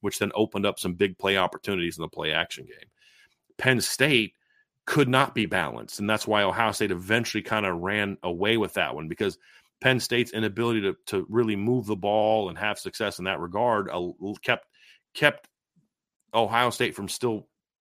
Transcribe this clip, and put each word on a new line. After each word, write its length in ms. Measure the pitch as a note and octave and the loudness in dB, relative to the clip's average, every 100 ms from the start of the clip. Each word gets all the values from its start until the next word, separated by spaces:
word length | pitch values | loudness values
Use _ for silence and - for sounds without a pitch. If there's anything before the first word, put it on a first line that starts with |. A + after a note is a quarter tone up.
which 160 | G2+ - | -6 -2
then 140 | G#2 | -2
opened 320 | - A2 G2+ G2+ | 2 0 0 -2
up 140 | G2 | -2
some 160 | F#2 F2 | -4 0
big 220 | G2+ F2+ | -2 0
play 200 | G2 G2 | 0 2
opportunities 600 | F2+ - - F#2+ F2 D#2+ | 2 -2 -4 -2 -2 -4
in 40 | |
the 60 | D#2+ | -10
play 240 | - D#2 | -6 -2
action 340 | D#2 E2+ - C2 | 0 -2 -6 -16
game. 240 | - - _ _ _ _ _ _ - | -20 -20 _ _ _ _ _ _ -2
Penn 220 | C3 B2 | 0 2
State 520 | - - C#3 B2+ G#2 - _ _ _ _ - | 0 0 2 2 0 -6 _ _ _ _ -2
could 220 | D3+ C3+ | 2 4
not 280 | C3 C#3 - | 4 2 0
be 100 | G2+ | 0
balanced, 540 | G2 D#2 A#1 A1 - | 0 -2 -6 -12 -6
and 100 | G#2 | -2
that's 180 | G#2+ - | -2 2
why 140 | G#2 | 2
Ohio 300 | G2+ F#2+ A2 | 2 2 0
State 200 | G2+ G#2 | 2 -2
eventually 520 | F2+ F#2 A2+ A#2 G#2+ | -2 0 0 2 -4
kinda 280 | - A2 G2+ | -2 -2 0
ran 460 | E2+ F2+ G#2 G2+ G2 | -2 -2 0 -2 -2
away 340 | F2+ F2 G2+ A2+ | -4 0 2 2
with 160 | F2+ | 2
that 220 | G2+ D#2 C2+ | 0 -2 -2
one, 120 | D#2+ | -8
because 300 | E2 G2+ - _ - _ _ | -2 -2 -4 _ -20 _ _
Penn 200 | C3 B2+ | 2 2
State's 320 | - - - | 2 0 0
inability 500 | A2 A2 G2 A#2 A2+ | 0 -2 0 0 2
to, 160 | G2 F2 - | 0 -2 -4
to 200 | G2 F2 | -4 0
really 260 | A2+ A2+ G2+ | 0 2 0
move 300 | G#2+ B2+ G#2 | 2 0 0
the 100 | G#2 | -2
ball 540 | G2+ G#2+ G#2+ A2 G2 | 2 2 4 2 0
and 80 | E2+ | -4
have 220 | G#2 G2+ | -4 -4
success 400 | F#2+ - G#2 F#2+ | -8 -4 -4 -2
in 60 | F#2 | -4
that 140 | E2 | -4
regard, 500 | E2+ G2 A#2+ G#2+ F#2+ | -4 -2 0 0 0
uh, 220 | F2 F2 - F#2+ G#2 | -4 -6 -6 -10 -6
kept, 260 | - A#2+ - _ - - _ | -2 -2 -2 _ -20 -20 _
kept 360 | - D3 - - _ _ _ _ _ _ _ _ | 0 2 2 -12 _ _ _ _ _ _ _ _
Ohio 360 | A2+ G#2+ A#2 B2 | 2 4 4 2
State 240 | - B2 - | 2 -2 -2
from 120 | G2+ | -8
still, 400 | - B2 G#2+ - _ _ _ | -4 -2 -2 -8 _ _ _